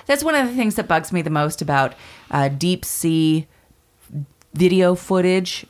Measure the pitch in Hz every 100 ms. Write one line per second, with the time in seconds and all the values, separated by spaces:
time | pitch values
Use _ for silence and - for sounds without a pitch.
0 | - 285 311 294 247 247 220 226 208 165
1 | 160 175 156 151 151 - 147 139 135 -
2 | - - - 143 139 139 175 180 - -
3 | 165 160 156 160 151 _ _ _ _ _
4 | - 147 143 _ _ 147 180 185 180 180
5 | - 185 180 185 180 - -